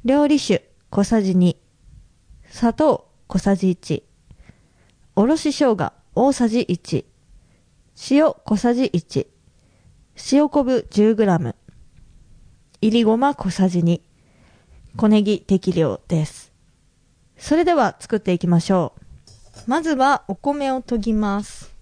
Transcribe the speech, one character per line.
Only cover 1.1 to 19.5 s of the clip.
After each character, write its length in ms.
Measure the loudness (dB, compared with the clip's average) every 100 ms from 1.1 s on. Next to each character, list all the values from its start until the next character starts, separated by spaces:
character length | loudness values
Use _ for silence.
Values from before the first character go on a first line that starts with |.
| 0
じ 140 | 2 2
二、 200 | 2 0 _ _ -20 -20 -20 _ _ -20 -20
砂 240 | -2 -2
糖 380 | 2 0 0 _ _ _
小 100 | -2
さ 180 | 0 0
じ 140 | 0
一、 340 | -2 -6 -8 _ _ _ -20 -20 _ _ _ _ _ _ -2
お 120 | 0
ろ 100 | 0
し 160 | -2
生 220 | 0 0 0
姜 180 | -4 _ _ 0
大 180 | 0
さ 140 | 2 0
じ 140 | 0
一、 440 | -2 -6 -4 -6 -8 _ _ -20 _ _ _ _ _ _ 0
塩 240 | 2 2 -2
小 140 | -4 -2
さ 160 | 0
じ 120 | 0 -2
一、 420 | -2 -4 -8 -8 _ _ _ _ _ _ _ _ -18 0
塩 180 | 2 2
昆 140 | 0
布 240 | 0 -2 -2
十 240 | 2 2
グ 120 | 4 2
ラ 100 | 2
ム、 180 | -2 -10 -20 -20 -20 -20 -20 -20 _ -20 -20 _ _ _
い 80 | 0
り 140 | 2
ご 140 | 2 2
ま 180 | 0 -2
小 160 | -6
さ 180 | 0 0
じ 140 | 2
二、 180 | 0 -2 _ _ _ _ _ _ _ -20 -18 -2
小 120 | 2
ネ 140 | 4
ギ 180 | 2 -2
適 340 | 0 0 0
量 280 | 0 -2 -2 -4
で 180 | -4 -4
す。 260 | -10 -20 _ _ _ _ _ _ _ _ _
そ 180 | -2 0
れ 100 | 2
で 100 | 2
は 200 | 0 -4
作 160 | -6 -4
っ 40 |
て 140 | -2
い 60 | -2
き 80 | 2
ま 120 | 0
し 120 | 2
ょ 220 | -2 -2 -8
う。 720 | -20 -20 _ -20 -20